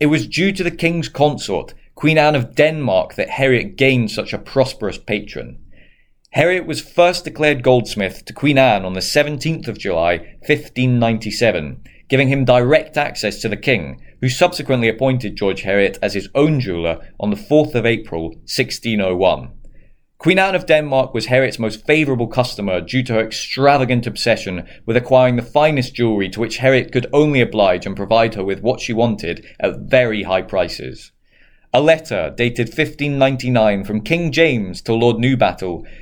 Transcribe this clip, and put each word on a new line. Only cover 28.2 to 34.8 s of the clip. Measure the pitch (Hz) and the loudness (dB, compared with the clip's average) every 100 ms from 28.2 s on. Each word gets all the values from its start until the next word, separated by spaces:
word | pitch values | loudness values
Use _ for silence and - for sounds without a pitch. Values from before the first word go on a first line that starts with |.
| 117 | 2
her | 101 | 0
with | 95 98 | -4 -2
what | 107 - | -2 -2
she | - | -4
wanted | 113 117 104 82 85 - - | 0 0 0 -6 -8 -12 -4
at | 98 87 | -4 -4
very | 98 131 123 107 | 0 2 2 -2
high | 87 95 | -2 -2
prices. | 90 98 85 - 64 - - _ _ _ _ _ _ | 0 -2 -2 -6 -12 -14 -20 _ _ _ _ _ _
A | 123 | 2
letter | 151 160 - 104 78 - | 4 2 0 -4 -4 -2
dated | 120 120 117 | -2 -2 -4
fifteen | - 151 - 147 139 | -2 -4 -4 -6 0
ninety-nine | 135 131 123 123 110 101 | 0 0 0 2 2 2
from | 101 107 | -2 -6
King | 104 165 170 | -2 -2 0
James | 135 165 123 95 87 | 2 2 2 -4 -8